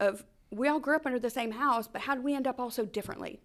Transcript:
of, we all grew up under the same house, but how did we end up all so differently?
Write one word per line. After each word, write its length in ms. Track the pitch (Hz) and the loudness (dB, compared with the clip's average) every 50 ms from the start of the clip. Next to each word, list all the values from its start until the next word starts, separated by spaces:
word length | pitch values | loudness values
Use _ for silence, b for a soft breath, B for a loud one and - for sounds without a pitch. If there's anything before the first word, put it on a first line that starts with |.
of, 240 | 202 202 196 214 - - _ _ _ _ | 2 2 2 0 -8 -16 _ _ _ _
we 160 | - 208 254 285 | -4 2 2 4
all 120 | 294 311 | 4 4
grew 160 | 247 262 302 | 2 2 2
up 100 | 311 311 | 2 2
under 140 | 285 247 247 | 0 -2 0
the 100 | 247 233 | -2 -2
same 220 | 226 262 233 226 | -2 -2 -2 -4
house, 360 | 220 233 277 285 240 233 220 - | -2 0 2 2 2 2 0 -2
but 140 | - - | -6 -6
how 140 | - 262 277 | -2 -2 -2
did 80 | 254 247 | 0 2
we 100 | 285 285 | 0 0
end 140 | 277 262 262 | 2 2 0
up 120 | - - | 0 0
all 120 | 247 233 | -4 -4
so 140 | - - 220 | -2 -2 -4
differently? 560 | 202 - 214 202 - - - - 80 - - - | -2 -2 -6 -6 -6 -8 -8 -8 -8 -10 -12 -16